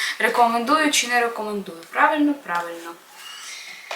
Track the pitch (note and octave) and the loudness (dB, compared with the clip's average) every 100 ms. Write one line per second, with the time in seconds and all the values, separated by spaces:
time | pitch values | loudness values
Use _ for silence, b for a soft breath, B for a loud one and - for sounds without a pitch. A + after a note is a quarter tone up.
0 | B B G#3 - A#3+ A#3 A#3 D#4 D4+ D4 | B B 0 4 4 4 2 4 4 2
1 | A#3+ B3 A#3 A#3 G#3+ G#3 F3+ E3 - - | 2 2 2 -2 -4 -6 -6 -14 -8 2
2 | D4+ D4+ D4 C#4+ F#3 F3 E3+ E3+ E3+ E3+ | 2 4 2 2 -2 -4 -4 -10 -12 -16
3 | - B B B B B B B B | -20 B B B B B B B B